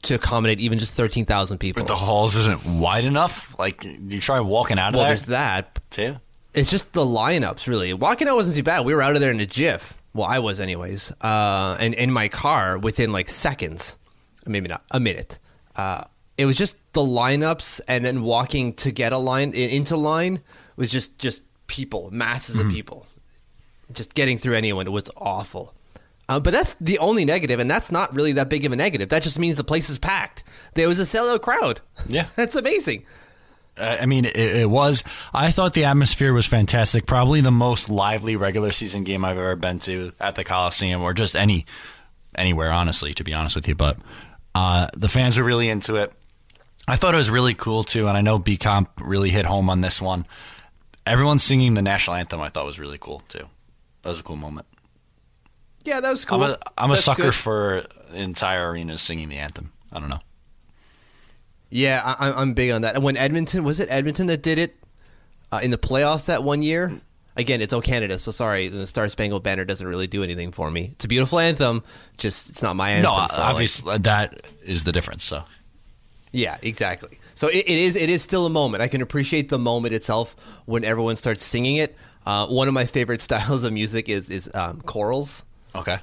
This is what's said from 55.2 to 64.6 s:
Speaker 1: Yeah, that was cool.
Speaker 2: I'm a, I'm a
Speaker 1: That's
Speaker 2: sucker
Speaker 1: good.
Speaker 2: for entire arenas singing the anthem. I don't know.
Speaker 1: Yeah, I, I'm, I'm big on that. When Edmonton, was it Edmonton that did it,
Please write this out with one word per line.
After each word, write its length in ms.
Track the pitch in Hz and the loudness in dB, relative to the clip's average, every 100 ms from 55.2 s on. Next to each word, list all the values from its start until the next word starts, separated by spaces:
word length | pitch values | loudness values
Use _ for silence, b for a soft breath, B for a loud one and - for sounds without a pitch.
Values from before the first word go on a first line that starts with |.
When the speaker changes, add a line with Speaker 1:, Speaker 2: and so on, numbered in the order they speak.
| _ _ _ _ - _ - | _ _ _ _ -20 _ -4
Speaker 1:
Yeah, 160 | 277 | -2
that 80 | 262 | 0
was 140 | 262 - | -2 0
cool. 180 | 123 | 2
Speaker 2:
I'm 80 | 139 | 2
a, 60 | 135 - - | -2 -8 -2
I'm 140 | 127 | 2
a 40 | 139 | 4
Speaker 1:
That's 100 | - | 4
Speaker 2:
sucker 160 | 131 | 4
Speaker 1:
good. 120 | 135 117 | 2 2
Speaker 2:
for 480 | - 107 101 92 - - - | 0 0 0 -2 -4 -18 -16
entire 560 | 87 95 87 95 92 87 | -8 -6 -2 0 0 -2
arenas 300 | 85 82 80 | -4 -8 -6
singing 280 | - 82 78 | -6 -6 -8
the 80 | 71 | -8
anthem. 340 | 73 - 73 - - | -10 -10 -16 -18 -16
I 60 | - | -12
don't 100 | 73 | -8
know. 100 | 67 - - _ - _ b b b b b b b b _ _ | -8 -10 -20 _ -20 _ b b b b b b b b _ _
Speaker 1:
Yeah, 320 | 120 135 131 | 0 2 2
I, 260 | 117 127 139 | 0 0 0
I'm, 80 | 123 | 0
I'm 160 | 135 | 0
big 180 | 120 127 | 2 2
on 100 | 113 | 2
that. 200 | 113 117 | 0 2
When 160 | 139 135 | 0 2
Edmonton, 460 | 135 160 160 185 | 0 0 0 -2
was 160 | 147 156 | 0 -2
it 80 | 196 | 0
Edmonton 380 | 135 143 147 185 | 0 0 0 0
that 140 | 160 | 0
did 160 | 160 | 0
it, 180 | 160 | 0